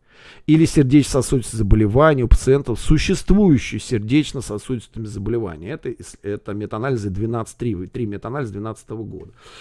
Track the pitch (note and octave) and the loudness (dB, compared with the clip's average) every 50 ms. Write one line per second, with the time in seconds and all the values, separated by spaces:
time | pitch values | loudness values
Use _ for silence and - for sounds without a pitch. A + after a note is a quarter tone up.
0 | _ _ _ _ - - - - - - D3+ D#3+ E3 D#3 - D#3+ C#3+ B2+ C3 D3 | _ _ _ _ -20 -20 -20 -10 0 2 4 4 4 4 4 2 4 6 6 4
1 | B2+ - - C3+ A#2 - - C3 A2 - - A2 G#2+ G2 G#2+ G#2+ A2 G#2 G#2+ C3 | 4 4 0 -2 0 0 -2 -2 -2 -4 -4 -4 2 4 4 4 4 4 4 4
2 | D3+ D#3+ D3+ C3 A#2+ A2+ - - - B2+ C3+ C#3 C#3+ - A2 - - - D#3 D3+ | 6 6 4 4 4 4 4 4 6 4 2 2 2 -2 -6 -4 2 2 2 4
3 | - - F#3+ - - - F3+ G3+ G#3 F#3 D3 A2+ - - - A2 - - B2+ G#2+ | 4 0 -2 -2 2 2 4 4 6 6 4 4 2 -2 -8 -10 -6 -4 -4 -4
4 | G#2 G#2+ B2+ D3+ C#3+ - - C#3 A2+ - G#2 G2+ - - C3 A#2 - - _ A2+ | -2 0 0 0 0 0 -6 -10 -8 -8 -8 -8 -6 -6 -8 -8 -8 -12 _ -12
5 | A2+ G#2+ A2 G#2+ G2 A2 A#2 A#2 A2+ F#2 E2 D2+ E2 G2+ D3+ D#3+ - C3 A2+ - | -12 -10 -10 -8 -6 -4 -4 -4 -4 -6 -8 -10 -10 -12 -12 -10 -10 -10 -10 -10
6 | F2+ - - _ - G2 G#2 G#2 - - G2+ G#2 G#2 G2 - G#2+ A#2+ C#3 C3 A2+ | -14 -20 -20 _ -8 -8 -8 -8 -8 -10 -8 -8 -8 -8 -8 -6 -4 -4 -4 -4
7 | G2+ G2+ F#2 G2+ A2 A2+ A#2 A#2 A2 - - _ B2 B2 G#2 F2 F#2 F2+ - B2 | -4 -6 -4 -4 -4 -4 -4 -4 -6 -8 -10 _ -6 -4 -4 -6 -8 -10 -8 -8
8 | A#2+ G#2 G2+ F#2+ - A2+ B2+ D3 C#3 G#2+ G2 G2+ G#2 A2 A2 - - _ A2 A2+ | -6 -6 -6 -8 -10 -10 -8 -8 -8 -8 -8 -10 -10 -10 -12 -12 -14 _ -12 -12
9 | A2 G#2+ - - - - - _ _ - - - | -12 -12 -12 -14 -16 -18 -20 _ _ -20 -20 -20